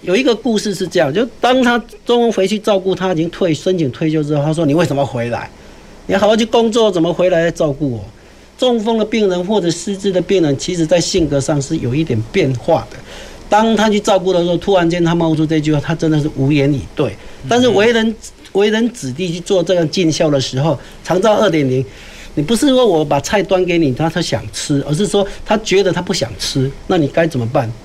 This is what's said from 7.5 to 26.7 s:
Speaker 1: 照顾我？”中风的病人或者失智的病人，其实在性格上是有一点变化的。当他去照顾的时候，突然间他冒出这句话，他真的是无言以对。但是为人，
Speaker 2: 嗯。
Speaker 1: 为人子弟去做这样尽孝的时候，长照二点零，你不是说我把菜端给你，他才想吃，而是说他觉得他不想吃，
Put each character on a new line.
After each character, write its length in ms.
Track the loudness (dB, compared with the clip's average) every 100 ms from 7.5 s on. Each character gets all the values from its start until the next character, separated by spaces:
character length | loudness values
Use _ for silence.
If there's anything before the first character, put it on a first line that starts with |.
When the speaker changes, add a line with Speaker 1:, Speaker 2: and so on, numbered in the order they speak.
Speaker 1:
照 180 | 0 -2
顾 220 | -2 -4
我？” 140 | -4 -10 -18 -20 -20 -20 -2
中 220 | 0 2
风 180 | 0 0
的 60 |
病 240 | 0 0 0
人 140 | 0 0
或 140 | 0
者 100 | 0
失 280 | -4 -4 -4
智 140 | -2
的 100 | -2
病 200 | 0 2
人， 160 | 2 0
其 160 | -2
实 120 | -2 2
在 160 | 2
性 260 | 2 0 0
格 140 | 0
上 200 | 0 -2
是 160 | -2 -4
有 160 | -2
一 120 | -2 -2
点 120 | -2 -2
变 200 | 0 0 0
化 320 | 0 0 -2
的。 80 | -16 -18 -18 -18 -18 0
当 260 | 2 4 2
他 140 | 2
去 100 | 2
照 180 | 2 2
顾 140 | 2
的 80 | 0
时 60 | 0
候， 80 | 0
突 220 | 2 2
然 120 | 2
间 140 | 2
他 100 | 0
冒 220 | 2 0 2
出 100 | 0
这 140 | 0
句 140 | 0
话， 60 | -2
他 120 | -2
真 160 | -2 0
的 80 | 0
是 80 | 0 -2
无 140 | 0
言 180 | 2 2
以 80 | 0 -4 -4
对。 180 | -4 -4 -18 -14 -2
但 120 | 2
是 60 | 4
为 240 | 4 4
人， 160 | 4 0
Speaker 2:
嗯。 80 | -4 -12 -20 -6
Speaker 1:
为 160 | 0 2
人 180 | 2 0
子 220 | -4 -10
弟 200 | -6 -6
去 80 | -6
做 200 | 0 0
这 140 | 2 2
样 120 | 0
尽 220 | 0 0
孝 200 | 2 2
的 100 | 0
时 180 | -2 -2
候， 200 | -2 -2 -6 -18
长 180 | -2 0
照 140 | 2 4
二 120 | 2
点 220 | 2 0
零， 160 | 0 -2 -10 -20 -18 -10
你 80 | -6
不 140 | -2 2
是 120 | 4
说 180 | 4 4
我 180 | 2 2
把 140 | 0
菜 240 | 0 -2
端 200 | 2 0 2
给 120 | 2
你， 160 | 2
他 160 | 0 -2
才 100 | -2
想 240 | -4 -4 -6
吃， 320 | -10 -2 -2 0
而 60 | -2
是 100 | 0
说 220 | 0 -2 -6 -2
他 100 | -2
觉 240 | 2 2
得 80 | 2
他 100 | 0
不 100 | -4
想 200 | -4 -4 -6
吃， 320 | -6 -2 -2